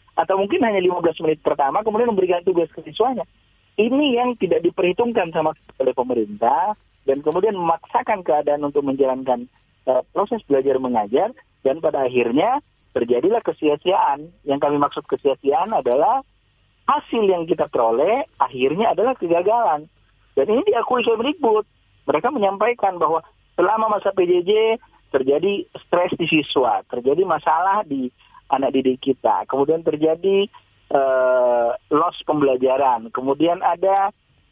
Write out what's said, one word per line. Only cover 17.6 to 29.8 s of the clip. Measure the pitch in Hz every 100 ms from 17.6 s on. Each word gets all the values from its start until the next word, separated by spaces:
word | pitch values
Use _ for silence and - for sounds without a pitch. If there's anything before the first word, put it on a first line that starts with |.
| 147
peroleh | 135 120 117 165 247 - -
akhirnya | 131 131 131 165 226
adalah | 165 233 254
kegagalan. | 175 170 185 233 214 151 156 _ _ _ _ -
Dan | -
ini | 226 403
diakui | 233 - 247 240
oleh | 226
Mendikbud. | 254 311 247 214 - _ _ _ -
Mereka | 151 233
menyampaikan | 220 196 196 214 240 196 175
bahwa | 156 160 - _ _
selama | - 180 220 220
masa | 208 202
P | 190 180
J | 180
J | 175 214 220 226 _ _ _
terjadi | 135 131 147 190 202 - - -
stres | 175 180 -
di | 165
siswa, | 156 139 - 120 98 -
terjadi | 123 123 156
masalah | 185 156 - 160 185 202 180
di | 135 127 - _ - -
anak | 135 135
didik | 139 131 127
kita, | 143 127 113 92 -
kemudian | 135 143 165